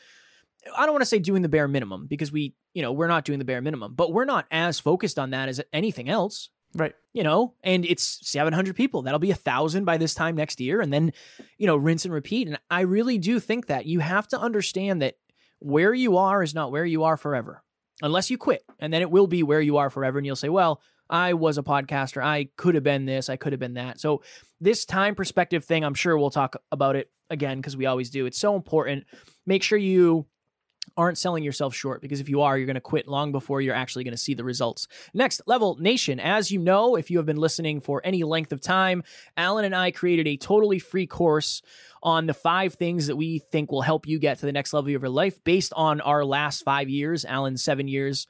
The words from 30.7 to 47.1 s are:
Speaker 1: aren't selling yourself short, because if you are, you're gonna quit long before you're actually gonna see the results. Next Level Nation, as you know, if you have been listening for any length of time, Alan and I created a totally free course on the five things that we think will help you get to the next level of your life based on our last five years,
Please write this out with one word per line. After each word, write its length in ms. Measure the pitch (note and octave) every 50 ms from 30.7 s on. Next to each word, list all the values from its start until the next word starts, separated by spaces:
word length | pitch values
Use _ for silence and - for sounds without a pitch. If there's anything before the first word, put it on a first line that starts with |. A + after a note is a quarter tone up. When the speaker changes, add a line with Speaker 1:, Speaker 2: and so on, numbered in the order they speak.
| _ _ - - -
Speaker 1:
aren't 220 | - E3+ F3 F3 -
selling 260 | - F#3 F3 E3 D#3
yourself 320 | D3 C3+ - D3 C3+ A#2+
short, 260 | - - C#3 C3 -
because 200 | - C#3 D3 C#3
if 80 | C#3 C#3+
you 120 | C#3 C#3+
are, 160 | C#3+ C#3+ C3+ C3+
you're 80 | C3
gonna 140 | B2+ C3+ C3
quit 280 | - - - D3+ - -
long 240 | C#3+ C#3 D3 D3 C#3
before 280 | C#3 B2+ - C#3 C3+
you're 140 | C3+ C3 B2+
actually 300 | A#2 B2+ B2 - B2+ B2+
gonna 100 | B2+ A#2
see 180 | A#2 - - C#3+
the 100 | A#2+ A2+
results. 440 | B2+ B2 A#2+ C3 A#2 A2+ - - - - - - - -
Next 280 | F#3 B3+ C4+ - - -
Level 300 | - A#3 B3+ A3+ G3 E3 -
Nation, 380 | D#3+ F#3+ A#3+ B3 - - C#3 B2
as 300 | F#2 D#3 F#3+ A3 G#3 E3
you 100 | F#3+ G3
know, 360 | E3+ F3 F#3 G3 A3 A#3+ B3+
if 160 | G3 D3+ -
you 60 | F3 E3+
have 80 | D#3+
been 120 | D3+ D#3 D3+
listening 440 | D#3 D#3+ - - E3 D#3 D3+ D3
for 200 | C#3 - C#3+ C#3 -
any 180 | F3+ F#3+ F#3 E3
length 300 | D3+ D#3+ D#3+ D#3+ - -
of 80 | C3+
time, 420 | - - F3+ F#3+ F#3+ F#3+ F#3 F3+ E3 - - - - - _
Alan 300 | - E3+ F3+ G3+ A3 G#3+
and 100 | G3 F#3+
I 160 | F#3 F#3 F3+
created 360 | F3+ - - F3+ F3 E3 D#3+ D3+
a 100 | C#3+ C3+
totally 420 | - - G3+ G#3+ G#3+ G#3 G3 F#3+
free 260 | - - - F#3 F#3
course 560 | D#3 - - F3 E3+ D3+ D#3 D3 - - - - _ - - - - - -
on 240 | - E3+ E3 E3 D#3+
the 80 | D#3+ D3
five 420 | - - E3 E3+ F#3 F#3+ F#3 F3
things 320 | - F3+ E3+ F3 F3 D3+ C#3+
that 100 | D3 C#3
we 220 | D#3 E3 E3 D#3
think 300 | - _ - D#3+ D3+ D3
will 120 | D3+ C3+
help 260 | C3 D3 D#3+ D#3 - D3
you 100 | D#3 D#3+
get 220 | D3 D3+ C3+ -
to 60 | -
the 80 | C#3+ C#3
next 200 | C#3+ C#3 - -
level 140 | D3+ C#3+ C#3
of 140 | C#3+ C3+
your 80 | C3 C3
life 340 | B2+ C#3 F3 G3 - - _
based 300 | E3 F3 F#3+ F3+ - -
on 240 | - D#3+ D#3 D3+ D3+
our 220 | - C#3+ D3 D3 C#3+
last 400 | C3+ C#3 C#3+ D3 D3 D3 - -
five 260 | - C#3 C#3 C#3+ C3+
years, 360 | C3+ C#3+ C#3+ D3+